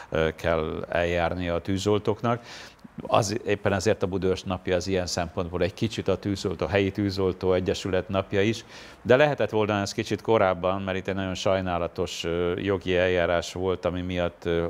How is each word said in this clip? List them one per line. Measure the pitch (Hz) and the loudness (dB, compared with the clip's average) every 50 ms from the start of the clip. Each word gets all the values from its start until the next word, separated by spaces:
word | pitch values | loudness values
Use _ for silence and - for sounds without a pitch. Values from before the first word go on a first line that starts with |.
| - - | -8 -4
ö, | - 80 80 80 78 | 0 0 0 0 0
kell | - - 82 82 80 78 80 82 - - - | -2 0 0 0 0 0 -2 -4 -6 -6 -2
eljárni | - 82 87 85 87 87 85 82 90 90 90 87 | 0 0 0 0 0 0 0 0 -2 -2 -2 -2
a | 85 85 | -2 -2
tűzoltóknak. | - - 98 95 95 104 107 104 - 113 104 - - 117 120 117 - - - - - - - - - - - - - | -2 -2 -2 0 2 2 0 2 0 -2 -2 0 0 -2 -2 -2 -4 -10 -16 -16 -18 -18 -20 -20 -20 -18 -14 -12 -2
Az, | - - 107 107 95 104 120 - | 2 2 2 2 2 -2 -2 -2
éppen | - 104 - - 104 98 | -2 0 0 2 2 2
ezért | 98 - 110 98 - - | 2 4 2 2 2 0
a | |
Budaörs | 92 92 95 85 92 92 - - | -2 0 0 0 0 0 0 -2
napja | 98 90 85 - 90 90 | -4 -6 -4 -2 0 0
az | 90 87 | 0 0
ilyen | 95 95 90 90 | 0 0 0 0
szempontból | 85 - 92 87 82 - 101 90 85 87 87 | -2 -2 -4 -4 -4 -4 -6 -4 -4 -2 0
egy | 87 90 - | 0 0 0
kicsit | - 117 110 - - 92 | -2 -4 -2 -2 -2 -2
a | - 92 | 0 0
tűzoltó, | 90 - 104 98 95 - 98 92 - 90 | 0 0 -2 -2 -2 -2 -4 -4 -2 0
helyi | 78 87 101 98 98 | 2 2 4 4 2
tűzoltó | - - 104 98 92 98 95 92 90 - - 92 92 | 0 0 -2 -2 0 0 0 0 0 0 2 2 2
egyesület | 92 92 92 95 - - 101 92 92 87 - | 2 2 0 -2 -2 -2 -2 -2 -2 0 0
napja | 98 95 95 - - 98 | -2 -2 -2 0 0 0
is, | 98 110 110 - - - - - - - - - | 2 0 0 -2 -8 -14 -18 -20 -20 -20 -18 -2
de | - 98 120 | 2 4 6
lehetett | 135 151 147 139 - 113 101 | 6 6 4 2 0 -2 0
volna | - 107 107 101 107 101 | 0 0 2 2 2 0
ez | 101 98 - | 0 -2 -4
kicsit | - 107 - 107 95 | -4 -4 -2 -4 -2
korábban, | - - 113 110 101 92 92 87 87 92 95 98 | 2 2 4 4 4 4 2 2 0 0 0 -2
mert | 98 95 92 | -2 -4 -4
itt | 95 90 | -4 -4
egy | - 95 | -4 -4
nagyon | 98 95 92 92 | -2 -2 -4 -4
sajnálatos, | - - 104 95 95 95 92 87 85 85 82 - - 90 85 - - - | -2 0 2 2 2 0 0 -2 -2 -2 -4 -4 -4 -4 -4 -6 -6 -4
ö, | 82 82 85 87 87 87 - | -2 -2 0 0 -2 -2 -2
jogi | - 98 98 90 90 92 90 | -2 -2 -2 0 0 0 2
eljárás | 87 92 92 90 90 85 87 87 85 82 - - | 4 4 4 4 2 2 2 2 0 -2 -4 -6
volt, | 87 92 95 90 - - | -4 -2 -2 -2 0 -2
ami | 87 85 90 | -2 -2 -2
miatt, | 90 90 92 90 87 87 - - - | -4 -4 -2 -2 -2 -2 -4 -4 -4
ö, | 85 85 85 85 | -2 0 0 0